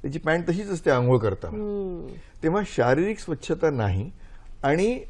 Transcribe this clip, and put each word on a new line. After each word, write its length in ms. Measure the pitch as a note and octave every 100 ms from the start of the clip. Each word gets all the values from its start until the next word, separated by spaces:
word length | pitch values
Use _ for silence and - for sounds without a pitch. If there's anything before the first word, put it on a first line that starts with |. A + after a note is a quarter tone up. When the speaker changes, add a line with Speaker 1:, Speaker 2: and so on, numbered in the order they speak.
Speaker 1:
त्याची 180 | D3 D3
पॅन्ट 300 | D#3+ E3 E3+
तशीच 220 | F3 G3+
असते 200 | F3 -
आंघोळ 260 | C3 B2 B2+
करताना. 400 | G#2+ F#2+ - G#3+
Speaker 2:
हम्म. 500 | G#3 G#3 F#3+ F3 C#3+ - - -
Speaker 1:
तेव्हा 180 | D#3+ F#3 G3
शारीरिक 540 | - A#2+ C3+ F#3+ G#3+
स्वच्छता 500 | - D3 - D#3+ D#3+
नाही 420 | C3+ G#2 F#2 C#3 - - - - -
आणि 360 | C#3 D#3 G#3 B3+